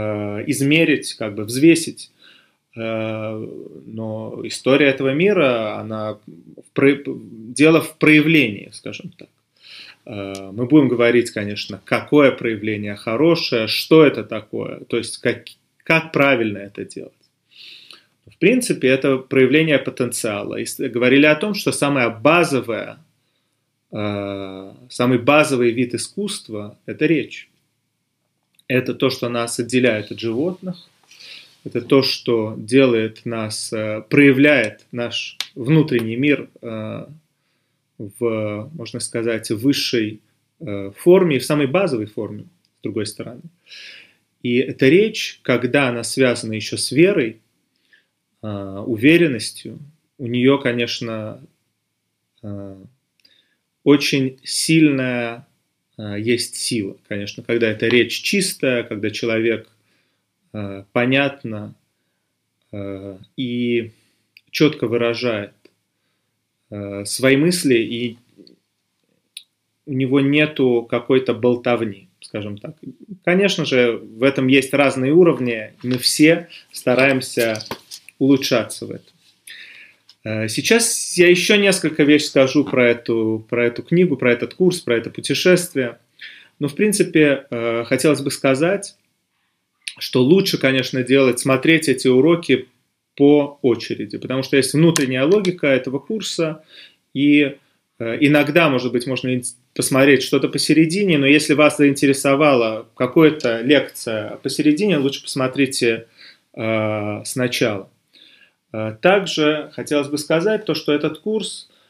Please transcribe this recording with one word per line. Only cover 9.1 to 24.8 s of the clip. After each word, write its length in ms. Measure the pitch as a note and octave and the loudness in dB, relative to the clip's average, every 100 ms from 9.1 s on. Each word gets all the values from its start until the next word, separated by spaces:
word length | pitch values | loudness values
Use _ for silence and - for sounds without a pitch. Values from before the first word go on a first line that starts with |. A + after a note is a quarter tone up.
| - | -20
так. 120 | - _ _ _ - - - - - | -20 _ _ _ -20 -20 -20 -20 -16
Э, 460 | G#2+ G2 G2 G2 | -12 -10 -12 -12
мы 140 | G2+ B2 | -6 4
будем 240 | D3+ C3 | 4 6
говорить, 420 | A#2+ A#2 B2 A#2 | 4 4 4 2
конечно, 480 | - G2+ G#2 - G#2+ - | -4 -8 -8 -12 -14 -4
какое 460 | - - D3 C#3 | -4 2 4 4
проявление 640 | - A#2+ G#2+ G#2+ G#2+ G#2 G2+ | 4 -4 -6 -4 -6 -6 -8
хорошее, 720 | - A2+ E3 E3 - A#2+ A2 | -4 0 2 2 0 -2 -2
что 380 | - - D#3+ D3 | -4 4 6 6
это 200 | - G#2+ | 2 -6
такое, 560 | A2 - A2+ A2+ - C#3 | -10 -10 -10 -10 -12 -6
то 80 | A#2+ | -6
есть 220 | G#2+ - | -6 -6
как, 260 | B2+ A2 - - _ _ | -4 -4 -8 -20 _ _
как 280 | - D#3+ D#3+ | -2 -2 0
правильно 460 | C#3+ C#3 B2+ A2 G2 | 0 2 2 -2 -6
это 260 | G2+ G2+ | -12 -14
делать. 300 | G2 - - _ _ _ _ - - - - - _ _ _ | -14 -14 -18 _ _ _ _ -20 -20 -20 -20 -20 _ _ _
В 100 | - | 0
принципе, 500 | F#3 B3+ A#3+ - B2+ | 2 2 0 0 2
это 300 | C3 C#3 C3+ | 2 2 -2
проявление 600 | - C3+ B2+ D3+ D#3+ C#3 | 0 2 4 4 4 0
потенциала. 800 | C#3 - A#2+ - A2+ G#2 G#2 G#2 | -2 -6 -4 -4 -6 -6 -6 -8
И 100 | A2+ | -8
с-, 140 | - C#3 | -8 -6
говорили 360 | A#2 B2 C#3 D3+ | 0 4 6 6
о 100 | D3+ | 4
том, 180 | G#3 | 0
что 180 | G3 - | -4 -4
самое 380 | - C#3+ C#3 A#2 | -2 0 0 -2
базовое, 920 | A2 C#3+ E3+ D#3+ C3+ A2 G#2 G2+ - _ _ _ _ _ _ _ _ _ | 0 2 2 2 -2 -4 -8 -10 -14 _ _ _ _ _ _ _ _ _
э, 800 | A2 G#2 G2+ G2+ G2 F#2+ F#2+ F#2+ - | -8 -6 -6 -8 -10 -12 -14 -18 -20